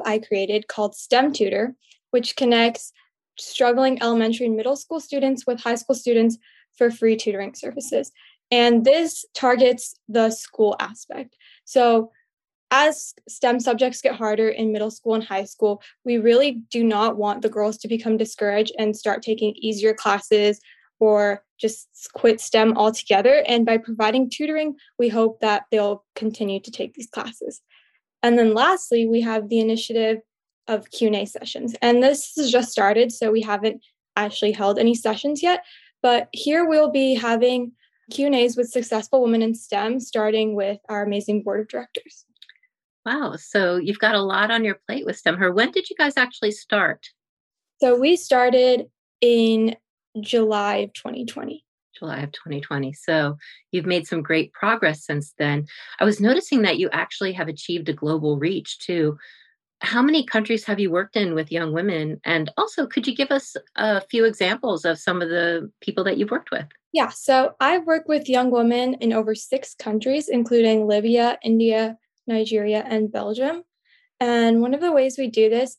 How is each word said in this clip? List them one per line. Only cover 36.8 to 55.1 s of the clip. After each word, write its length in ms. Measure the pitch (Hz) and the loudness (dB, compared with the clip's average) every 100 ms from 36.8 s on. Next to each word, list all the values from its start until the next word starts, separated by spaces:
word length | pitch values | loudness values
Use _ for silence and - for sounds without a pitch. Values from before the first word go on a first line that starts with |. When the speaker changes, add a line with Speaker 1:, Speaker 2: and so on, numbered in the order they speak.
| 302 | 2
Speaker 1:
be 220 | 269 269 | 2 2
having 600 | 247 233 233 247 254 247 - _ _ - | 0 0 2 2 0 -6 -12 _ _ -14
Q 160 | 247 285 | -2 0
and 100 | 262 | 2
A's 220 | 240 240 | 2 0
with 120 | 233 | -2
successful 520 | 254 233 220 214 269 | -2 -4 -6 0 2
women 220 | 240 226 | 4 2
in 100 | 220 | 0
stem, 460 | 226 - 202 214 254 | -2 -4 -4 -2 -4
starting 560 | 240 226 214 220 220 208 | -4 -2 0 0 0 -2
with 240 | 196 202 - | -4 -6 -8
our 140 | 208 | -6
amazing 400 | 202 202 202 208 | -4 -4 -2 -2
board 160 | 208 202 | -2 -6
of 80 | 220 | -6
directors. 580 | - 240 - - - _ _ - _ _ _ _ _ 226 | -10 -10 -12 -14 -20 _ _ -20 _ _ _ _ _ -6
Speaker 2:
Wow. 300 | 277 254 160 | -4 -4 -8
So 400 | - 202 185 180 | -2 0 2 0
you've 240 | 170 208 | -2 0
got 160 | 220 214 | 0 0
a 60 | |
lot 280 | 196 190 214 | 0 0 0
on 140 | 233 | 0
your 160 | 220 190 - | -2 -4 -8
plate 180 | 240 185 | -8 -8
with 120 | 180 | -4
stem. 180 | - 175 | -2 0
Her, 160 | 185 | 0
when 200 | 180 254 | 2 0
did 180 | 370 359 | -2 -6
you 60 | - | -2
guys 160 | 294 277 | 0 0
actually 360 | 247 - 214 | -2 -2 -4
start? 580 | 208 - 208 180 - - _ _ _ _ _ _ - | -4 -2 0 0 -2 -12 _ _ _ _ _ _ 0
Speaker 1:
So 180 | 262 247 | 2 4
we 160 | 277 349 | 4 2
started 720 | - 254 247 247 254 247 - _ _ - | 2 2 4 4 4 2 -2 _ _ 0
in 560 | 240 233 226 220 220 - _ _ _ 220 | 4 4 4 2 0 -4 _ _ _ -14
July 540 | 208 240 220 208 202 202 | -4 0 0 0 -2 -2
of 160 | 202 | -4
twenty 320 | - - 247 233 | -8 -12 -10 -10
twenty. 400 | - - 311 _ _ _ - | -10 -12 -14 _ _ _ -14
Speaker 2:
July 220 | 160 131 | -10 -8
of 120 | 147 | -10
twenty 300 | - 165 143 | -12 -10 -10
twenty. 320 | - 139 135 | -6 -6 -6
So 420 | 143 - 160 147 151 - - - | -8 -2 0 0 -4 -14 -20 -8
you've 120 | 185 175 | -6 -2
made 220 | 180 170 | -2 -2
some 140 | 170 | -6
great 320 | 147 160 - | -2 -2 -2
progress 520 | - 202 226 165 151 | -4 -2 0 0 -2
since 280 | - | -6